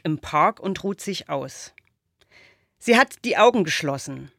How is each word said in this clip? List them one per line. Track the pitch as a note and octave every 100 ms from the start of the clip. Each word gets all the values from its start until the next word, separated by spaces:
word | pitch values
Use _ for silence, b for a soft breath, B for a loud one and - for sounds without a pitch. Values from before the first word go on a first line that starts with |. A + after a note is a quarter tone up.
| E3
im | D#3
Park | - D3+ F3+ -
und | F#3+ F#3
ruht | G3 G3
sich | - F#3 -
aus. | C#3 C3+ - - _ _ _ _ _ b b b b b b
Sie | - A#3
hat | C4 - A#3+
die | -
Augen | A3+ A#3+ D#3+
geschlossen. | - D3+ C3+ - C3 C3+